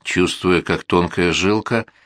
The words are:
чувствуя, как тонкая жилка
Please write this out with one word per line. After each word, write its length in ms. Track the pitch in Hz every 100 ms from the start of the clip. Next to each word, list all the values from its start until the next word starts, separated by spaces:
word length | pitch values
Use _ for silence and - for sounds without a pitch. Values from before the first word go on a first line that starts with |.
чувствуя, 600 | - - 90 - 92 87
как 220 | 82 82
тонкая 480 | - 90 87 - 87
жилка 520 | 76 92 107 - 117 - _